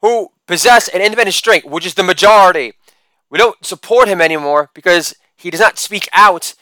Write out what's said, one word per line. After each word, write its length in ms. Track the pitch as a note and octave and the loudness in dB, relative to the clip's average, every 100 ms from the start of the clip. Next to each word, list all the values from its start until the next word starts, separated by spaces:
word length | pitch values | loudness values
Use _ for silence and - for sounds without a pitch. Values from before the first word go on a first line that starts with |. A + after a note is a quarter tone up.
who 300 | A3 A#3+ G#3 _ _ | 0 -2 -6 _ _
possess 420 | E3+ A#3+ A#3+ - | -2 2 2 2
an 120 | F3+ | -4
independent 340 | G3+ A3 G#3+ | -4 -2 -2
strength, 320 | F3+ - F#3 C#3+ | -2 0 -2 -2
which 200 | D3+ F3 | -10 -10
is 80 | |
the 80 | E3 | -4
majority, 720 | F#3 F3+ G3 G#3+ F#3+ E3 B2 _ _ _ _ _ _ | -2 2 4 6 4 2 -6 _ _ _ _ _ _
we 80 | D3+ | -2
don't 260 | A#3 - | -2 -2
support 440 | - F#3 - A#3 A#3+ | -14 -14 -2 0 2
him 120 | F#3+ | 2
anymore 500 | D#3+ D#3+ C#3+ D3 D3 | 0 -2 -2 -2 -4
because 400 | - F#3 F3 D#3 - _ _ | -6 0 0 -2 -14 _ _
he 140 | F3 | -14
does 100 | E3 | -2
not 180 | G#3 - | -2 -2
speak 300 | - G#3 - | -10 -10 -4
out 420 | F3 G#3 F3 - - | 2 2 2 -8 -16